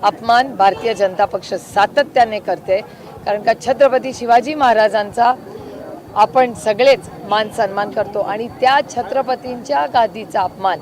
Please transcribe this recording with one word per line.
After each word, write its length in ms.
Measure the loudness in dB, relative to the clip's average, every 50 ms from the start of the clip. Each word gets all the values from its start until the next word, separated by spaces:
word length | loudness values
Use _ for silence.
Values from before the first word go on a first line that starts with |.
| 0
अपमान 540 | 0 -2 -2 0 2 4 4 4 0 0
भारतीय 380 | 2 4 4 4 2 -2 -4 -2
जनता 300 | 0 0 -2 2 0 -2
पक्ष 300 | 0 0 -6 -6 -6 -8
सातत्याने 840 | -8 -8 -4 0 0 0 2 2 0 -2 0 2 2 2 2 0 -8
करते, 420 | -4 -4 -6 -4 -2 -2 -2 -2 -2 -6 -18 -20 -20 -20 -20 -10 -6
कारण 160 | -4 -4 -2 0
का 100 | 0 -2 -2 0
छत्रपती 460 | -4 2 4 4 4 4 2 -2 -2 -8
शिवाजी 420 | -8 0 4 4 4 4 2 -2
महाराजांचा 800 | 0 2 4 4 4 4 2 2 0 -2 -2 0 0 2 2 2 -2 -6 -16 -16 -16 -16 -16 -16 -16 -16 -16 -16 -18 -18 -10 2
आपण 400 | 2 2 2 4 2 2 2 0
सगळेच 460 | -6 -4 -4 0 4 4 4 4 4 0 -12 -18 -16 -6 -2
मान 200 | -2 -2 -2 -2
सन्मान 420 | -2 -2 -2 -2 0 -4 -4 -4
करतो 300 | -2 -4 -4 -4 -2 -4
आणि 280 | -4 -4 -4 -8 -8 -10
त्या 320 | -6 0 2 2 4 2 0 -2 -6
छत्रपतींच्या 920 | -8 -6 -4 -2 -4 -2 -2 -4 -6 -6 -12 -12 -12 -6 -4 -2 -2 -2 0 2
गादीचा 480 | 2 2 2 0 -6 -14 -6 -4 -2
अपमान 380 | -2 -2 -4 -4 -2 -2 -2 -2